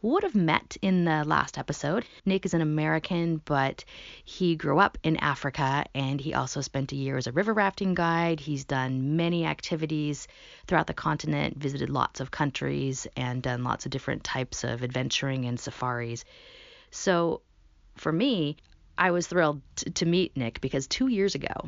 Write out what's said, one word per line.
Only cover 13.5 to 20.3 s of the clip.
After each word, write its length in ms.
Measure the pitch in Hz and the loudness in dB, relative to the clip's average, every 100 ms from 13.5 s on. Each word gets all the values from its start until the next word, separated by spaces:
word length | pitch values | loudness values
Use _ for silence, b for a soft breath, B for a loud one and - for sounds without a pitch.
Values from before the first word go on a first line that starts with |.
| 123 | -2
lots 220 | 123 - - | -2 -2 -2
of 60 | |
different 320 | 131 - 127 | -6 -4 -6
types 400 | - 131 127 - | -4 -4 -4 -4
of 200 | 123 120 | -4 -4
adventuring 640 | 123 127 131 - 139 131 123 | -4 -2 -2 -2 -2 -2 -2
and 140 | 123 | -4
safaris. 680 | - - 127 120 117 117 - B B B B B B | -6 -6 -4 -2 -4 -8 -12 B B B B B B
So 500 | - - 175 170 - _ _ - _ - - | -4 2 4 4 0 _ _ -20 _ -20 -6
for 160 | - | -2
me, 460 | 160 262 220 147 147 _ - - - | 2 2 2 0 -4 _ -20 -14 0
I 120 | 180 | 2
was 160 | 175 170 | 4 2
thrilled 340 | 175 160 147 - - | 4 4 2 -6 -10
t-, 140 | - | -6
to 160 | 175 165 | 0 2
meet 320 | 175 185 | 4 2